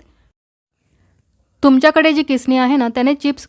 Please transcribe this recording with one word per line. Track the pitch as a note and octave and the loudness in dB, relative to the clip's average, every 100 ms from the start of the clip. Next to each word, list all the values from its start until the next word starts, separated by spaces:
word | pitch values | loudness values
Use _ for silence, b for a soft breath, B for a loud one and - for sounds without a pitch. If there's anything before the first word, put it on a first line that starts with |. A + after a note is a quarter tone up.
| - _ _ _ _ _ _ _ _ _ _ _ _ _ _ _ | -12 _ _ _ _ _ _ _ _ _ _ _ _ _ _ _
तुमच्याकडे | C#4+ C4 D4+ D#4 D#4+ | 2 4 2 2 0
जी | D4+ | 0
किसणी | D#4 C4 B3+ B3+ | -2 -4 -2 -2
आहे | B3+ C#4 | 0 0
ना, | A#3 | -2
त्याने | A#3 B3+ C#4+ | -2 -2 -2
चिप्स | C#4+ C#4 | -4 -6